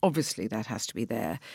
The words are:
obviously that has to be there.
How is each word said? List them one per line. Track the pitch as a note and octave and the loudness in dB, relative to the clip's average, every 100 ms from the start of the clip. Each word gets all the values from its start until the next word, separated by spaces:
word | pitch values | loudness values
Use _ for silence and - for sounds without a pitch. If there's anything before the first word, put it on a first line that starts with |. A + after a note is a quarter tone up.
obviously | F#3+ D#3+ C#3+ - G#2+ | 4 4 2 -2 -2
that | G#2+ G#2+ | -2 -2
has | A2+ - | -4 -4
to | - | -4
be | |
there. | A#2 A2+ - C3+ - | -2 -2 -2 -4 -8